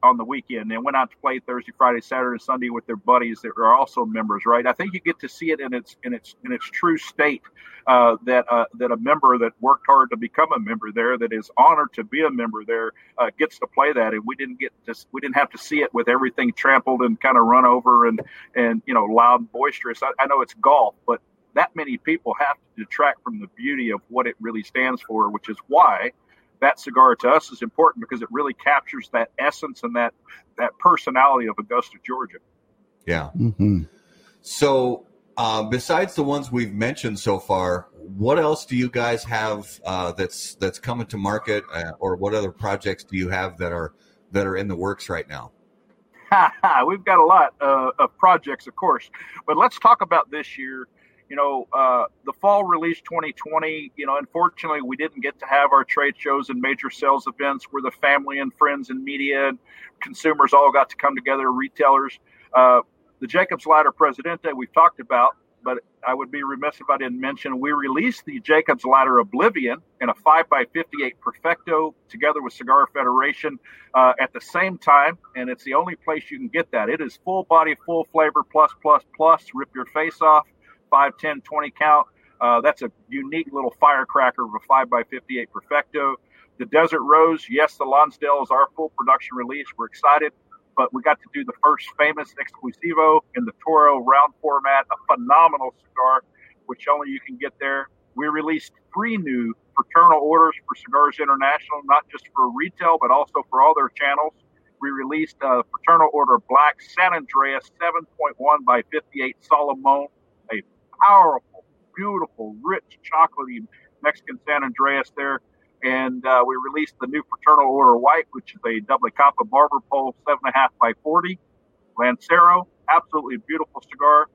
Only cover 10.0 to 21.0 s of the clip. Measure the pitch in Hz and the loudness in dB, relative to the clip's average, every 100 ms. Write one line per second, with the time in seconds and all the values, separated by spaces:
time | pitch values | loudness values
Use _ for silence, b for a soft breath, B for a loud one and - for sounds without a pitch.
10 | 135 120 117 - 160 143 107 113 107 104 | 2 -2 -8 -2 -2 -2 -6 -8 -8 -4
11 | 117 127 117 110 107 - 139 160 147 - | -2 -2 -4 -8 -8 2 4 4 0 -6
12 | 107 139 156 127 117 110 104 113 113 - | -10 -2 -2 -2 -8 -8 -6 -6 -6 -12
13 | b b 120 - 156 - - - 143 135 | b b -4 -2 -6 -4 -10 -2 0 0
14 | 110 110 107 135 135 123 127 _ - 113 | -2 -4 -8 -10 -12 -10 -14 _ -16 -16
15 | - 131 143 131 139 - - 151 139 117 | -14 -12 -6 -2 -2 -6 -8 -4 -4 -2
16 | 117 123 131 - 123 - 135 135 131 127 | -2 0 -2 -2 -4 -2 2 2 2 -2
17 | 123 110 139 127 113 123 127 123 123 120 | -2 0 2 4 6 6 6 4 4 4
18 | 120 110 - B B - 117 113 - 123 | 4 0 -8 B B -2 -2 -2 -2 -2
19 | 104 113 120 123 117 120 139 - 123 117 | 2 4 6 4 0 -4 -4 -4 -10 -6
20 | 135 131 135 139 123 113 131 147 92 - | -8 -2 0 0 -2 0 4 4 4 -2